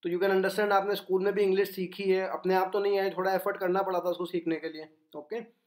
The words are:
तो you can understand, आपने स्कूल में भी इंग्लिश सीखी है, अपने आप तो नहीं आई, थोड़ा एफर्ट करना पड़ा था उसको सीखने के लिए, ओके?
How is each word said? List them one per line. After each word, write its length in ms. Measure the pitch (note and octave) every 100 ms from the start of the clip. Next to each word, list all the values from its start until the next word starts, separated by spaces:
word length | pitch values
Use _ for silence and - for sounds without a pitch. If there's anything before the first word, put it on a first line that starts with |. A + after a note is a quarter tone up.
तो 60 | F3+
you 100 | F3
can 80 | G3
understand, 420 | F#3+ F#3+ F#3+ G#3
आपने 220 | G3 G3
स्कूल 300 | G3 - F#3
में 80 | G3
भी 80 | G3
इंग्लिश 320 | G3+ F#3+ F#3+
सीखी 360 | F#3+ F3+ - G3
है, 160 | F#3 F#3+
अपने 260 | - F3+
आप 160 | F#3 F#3+
तो 80 | G#3
नहीं 180 | G3+ G3
आई, 120 | G3
थोड़ा 220 | E3+ F#3
एफर्ट 220 | F#3+ G3+ G3
करना 220 | F#3+ F#3
पड़ा 180 | F#3+ F3+
था 100 | F3
उसको 160 | E3+ F3+
सीखने 300 | F3 E3 D#3+
के 120 | D#3+
लिए, 160 | D#3 D#3 _ _ D3+
ओके? 240 | D3 A3+ A3 _